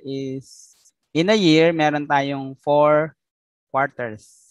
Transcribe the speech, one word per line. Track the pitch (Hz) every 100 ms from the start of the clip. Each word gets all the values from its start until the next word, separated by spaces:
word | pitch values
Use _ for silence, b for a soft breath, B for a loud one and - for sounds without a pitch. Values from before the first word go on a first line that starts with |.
is | 135 135 135 135 135 - - _ _ _ _
in | 151 180
a | 220
year, | 180 156 165 165
meron | 151 147 147
tayong | 143 139 139 135 135
four | - 147 147 151 156 - _ _ _ _ _
quarters. | 135 139 - 120 107 _ _ _